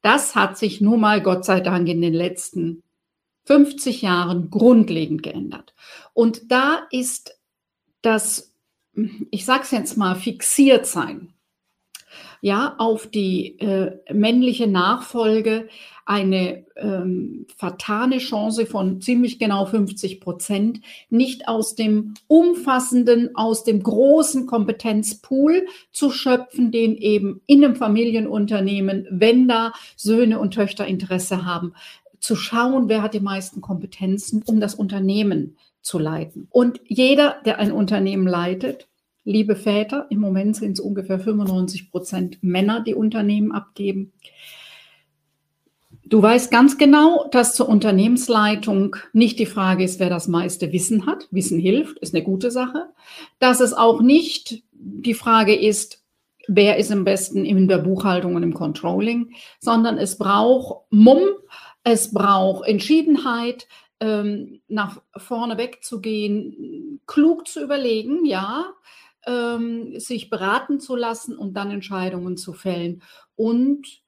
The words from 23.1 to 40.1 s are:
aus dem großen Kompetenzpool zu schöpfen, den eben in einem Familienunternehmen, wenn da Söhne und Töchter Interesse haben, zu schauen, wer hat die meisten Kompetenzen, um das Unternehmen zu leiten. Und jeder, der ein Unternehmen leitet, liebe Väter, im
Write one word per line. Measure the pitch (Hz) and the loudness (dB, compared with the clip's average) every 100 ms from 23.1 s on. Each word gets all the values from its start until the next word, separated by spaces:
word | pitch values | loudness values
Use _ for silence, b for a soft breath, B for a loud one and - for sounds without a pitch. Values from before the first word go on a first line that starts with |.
| 233 240 - | 4 2 -2
aus | 226 220 | -2 0
dem | - 208 | 0 0
großen | 202 208 269 311 302 269 254 | 0 4 6 6 4 -2 -2
Kompetenzpool | 233 202 226 226 214 214 - - 262 294 349 381 B B | -2 -2 -4 -2 -2 -4 -10 -4 2 4 2 -2 B B
zu | - 285 | -2 -2
schöpfen, | - 262 247 247 - 240 | -2 0 0 -2 -2 0
den | 226 226 220 | 2 0 0
eben | 214 208 196 190 - | 0 0 -2 -8 4
in | 277 | 6
einem | 285 - | 6 2
Familienunternehmen, | 226 208 233 220 208 214 208 208 196 202 196 196 190 | 0 2 2 0 -2 -2 -2 0 0 -2 -2 -4 -6
wenn | 185 220 254 254 | 2 4 6 4
da | 226 226 226 B - | 2 -2 -8 B -8
Söhne | 208 226 240 220 | 0 2 2 2
und | 196 | -2
Töchter | 226 196 - 202 | -2 -4 -4 -6
Interesse | 185 190 185 185 185 180 | -6 -4 -4 -4 -6 -4
haben, | 170 175 B B B _ _ | -6 -8 B B B _ _
zu | - 214 | -4 -4
schauen, | - 233 247 262 214 | -2 -2 0 0 0
wer | 220 | 0
hat | 214 | -2
die | 214 | -4
meisten | 196 196 190 196 | -6 -6 -10 -14
Kompetenzen, | - 180 156 - 190 196 - 214 214 | -8 -8 -10 -8 -4 -4 -4 -6 0
um | 220 | 0
das | 208 - | 0 -4
Unternehmen | 196 196 190 202 208 160 143 b b _ | -6 -2 -2 0 0 -2 -4 b b _
zu | - 180 | -8 -4
leiten. | 156 160 160 - - | -4 -4 -8 -14 0
Und | 247 240 240 _ | 2 2 -2 _
jeder, | 214 254 277 294 - 220 | 2 4 6 4 0 -4
der | - | 0
ein | 208 | -2
Unternehmen | - 196 208 190 190 185 | 0 0 0 0 0 0
leitet, | 175 175 185 254 262 _ _ _ _ | 0 -2 -4 -6 -8 _ _ _ _
liebe | - 208 214 202 | -2 0 0 -2
Väter, | 220 208 208 202 | 0 -2 -2 -6
im | 190 | -4